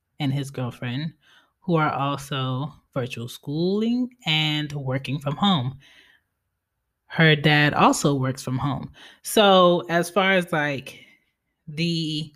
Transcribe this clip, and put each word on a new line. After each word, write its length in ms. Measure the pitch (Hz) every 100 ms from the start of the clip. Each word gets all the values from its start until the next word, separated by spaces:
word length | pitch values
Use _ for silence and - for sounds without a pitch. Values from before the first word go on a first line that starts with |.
| _ -
and 120 | 143
his 200 | 139 135
girlfriend, 600 | - 127 - 131 127 160 - _ _ _ _
who 160 | - 165
are 160 | 151
also 840 | - 139 139 - 139 131 127 143 - _
virtual 340 | - 120 - 117
schooling 840 | - - 151 175 208 226 240 247 - -
and 460 | 156 156 151 151
working 480 | 143 131 131 135 139
from 160 | 143 139
home. 440 | 202 175 127 - - - _ _ _ _ _ _ _ _ _ _ _
Her 280 | - 160 151
dad 380 | 151 147 147
also 400 | - 220 277 160
works 300 | 143 131 127
from 140 | - 127
home. 340 | 147 - - - - -
So 600 | - - 202 185 180 175 170
as 200 | 170 170
far 240 | 202 190
as, 180 | 190 175
like, 480 | 160 147 135 - - - _ _ _ _ _ -
the 640 | 151 170 165 156 151 156